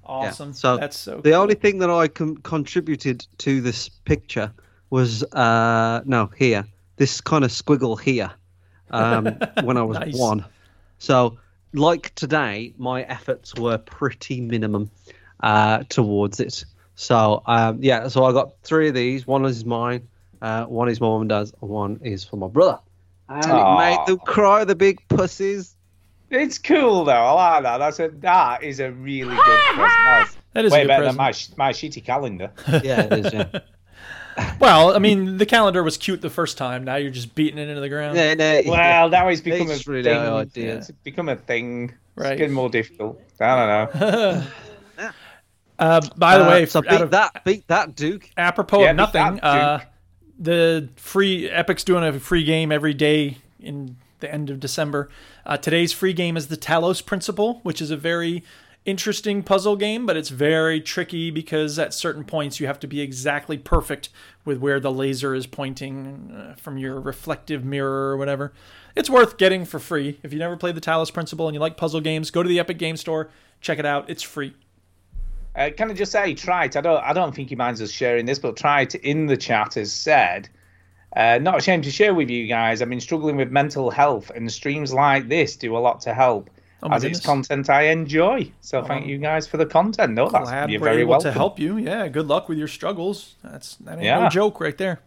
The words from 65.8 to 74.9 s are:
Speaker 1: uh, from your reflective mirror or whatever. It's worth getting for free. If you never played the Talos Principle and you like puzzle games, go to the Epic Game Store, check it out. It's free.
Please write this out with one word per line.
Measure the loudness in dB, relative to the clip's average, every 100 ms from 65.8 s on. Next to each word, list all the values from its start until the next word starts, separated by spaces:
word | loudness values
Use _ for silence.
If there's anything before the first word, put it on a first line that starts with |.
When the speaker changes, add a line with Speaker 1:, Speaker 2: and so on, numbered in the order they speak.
| -12 -12 -14 -16 -18
Speaker 1:
uh, | -18 -20 -20
from | -14 -10
your | -10 -8
reflective | -10 -12 -10 -10 -6 -8
mirror | -6 -4 -4 -4 -4
or | -4
whatever. | -4 -4 -6 _ -20 -20 -8 -6
It's | 2
worth | 6 4 4
getting | 2 2 -4
for | -12
free. | -6 -4 -4 -8
If | -12
you | -8
never | -8 -6
played | -6 -6
the |
Talos | -2 -2 -2
Principle | -6 -8 -6 -6
and |
you | -2
like | -4 -2
puzzle | -4 -2
games, | -4 -4 -4
go | -2
to | 0
the | 0
Epic | 0 -4
Game | -6 -6
Store, | -6 -6 -6 _ _ _
check | -6 -4
it | -2
out. | -2 -4
It's | -12
free. | -12 -10 -10 -12 _ _ _